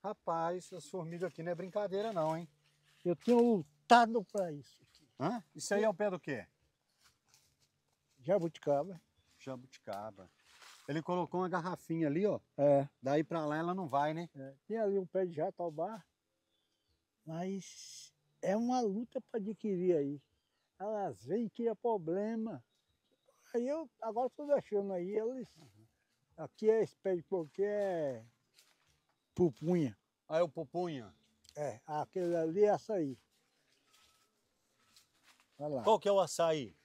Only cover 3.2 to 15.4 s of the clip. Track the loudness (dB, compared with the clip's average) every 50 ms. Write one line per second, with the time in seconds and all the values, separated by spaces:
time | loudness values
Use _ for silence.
3.2 | 4 6 6 8 8 6 6 2 0 -4 _ _ _ _ 8 8 8 6 2 -2
4.2 | -2 _ -4 -2 -2 -2 -4 -10 -12 -18 -20 _ _ _ _ -20 _ _ _ -2
5.2 | -2 -2 -2 -2 -8 _ _ -12 -4 0 0 2 2 2 2 0 -2 -2 -2 -4
6.2 | -4 -6 -6 -6 -6 _ _ _ _ _ _ _ _ _ _ _ _ _ _ _
7.2 | _ _ _ _ _ _ _ _ _ _ _ _ _ _ _ _ _ _ _ _
8.2 | -2 0 0 2 2 -2 -6 -4 0 2 2 2 2 -2 -8 -16 _ _ _ _
9.2 | _ _ _ _ -12 -12 -12 -12 -12 -20 -20 -20 _ -10 -10 -8 -8 -12 -14 -16
10.2 | -20 -20 _ _ _ _ -20 -20 -20 -20 -20 -20 -10 -6 -6 -6 -4 -2 -2 -2
11.2 | -2 -2 -2 -4 -2 -2 -2 -4 -4 -4 -8 -8 -6 -6 -2 0 0 0 2 2
12.2 | 2 0 0 -2 _ _ _ 2 6 6 6 6 4 0 _ _ -2 0 2 2
13.2 | 0 0 -2 -4 -2 -2 -2 -2 -2 -2 -4 -4 -4 -2 0 0 0 0 -2 -4
14.2 | -8 -10 _ -16 -16 -16 -16 _ _ _ -4 -2 0 0 0 -2 -2 -2 -2 -2
15.2 | -2 -2 -2 -4